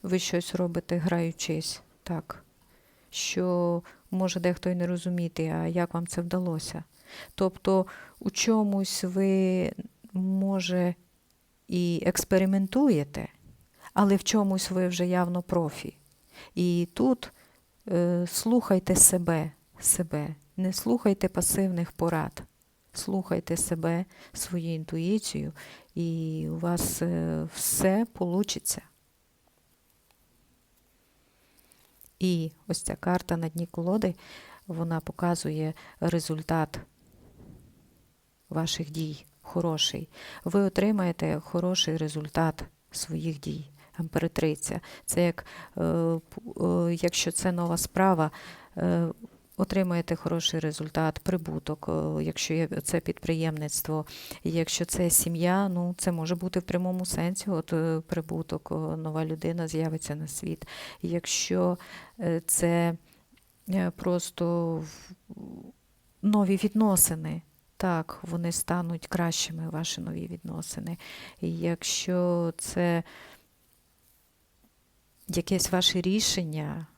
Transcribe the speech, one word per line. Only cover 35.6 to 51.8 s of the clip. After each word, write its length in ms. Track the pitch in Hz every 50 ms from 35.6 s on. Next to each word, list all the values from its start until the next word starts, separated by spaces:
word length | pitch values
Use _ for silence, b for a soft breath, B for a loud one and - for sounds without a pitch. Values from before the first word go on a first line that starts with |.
| 156 156 160 B B B B B
результат 800 | - 170 170 170 156 - 160 156 156 - 165 165 156 151 - - - _ _ _ _ _ _ - - - - - - - - - - - - - _ _ _ _ _ _ _ _ _ _ _ _ _ _
ваших 420 | 156 160 165 165 - - 165 147
дій, 340 | 151 160 160 156 151 - - - _ _
хороший. 680 | _ - - - 170 170 160 151 - - - - 170 B B B B B B B B
Ви 180 | 175 170 202
отримаєте 800 | 202 190 190 - 185 214 214 202 185 175 170 - 160 156 151 147
хороший 580 | - - - 175 175 180 185 - - - 156
результат 680 | 160 160 151 147 156 151 151 - 165 165 160 156 - - - _ _ _ _
своїх 480 | - - - - 160 160 156 165 156 143
дій. 320 | - 156 143 143 147 - B B B B B -
Імператриця. 840 | 165 160 - - 160 165 - - - 160 151 - - - - 170 B B B B B
Це 200 | - - - 175
як, 200 | 170 170 - - B B B B B B
е, 420 | 180 170 165 165 170 165 165 165 165 160 _
п-, 360 | - - 233 240 - - -
е, 280 | 175 175 175 170 170 170
якщо 380 | 165 - 170 - - - 165
це 200 | 165 - - 185
нова 260 | 175 175 175 170 170
справа, 540 | 165 - - - 185 190 190 185 160 156 151 B B B B B B B B B
е, 300 | 175 170 175 175 170 170 165 165 - 226 - - - _ _ -
отримаєте 580 | - 196 190 - 196 190 180 175 170 165 - 165
хороший 440 | 160 - 165 170 170 - - - 165
результат, 600 | 160 156 151 - 156 156 - 160 160 160 - -
прибуток, 720 | - - 180 175 160 160 156 156 - - 151 -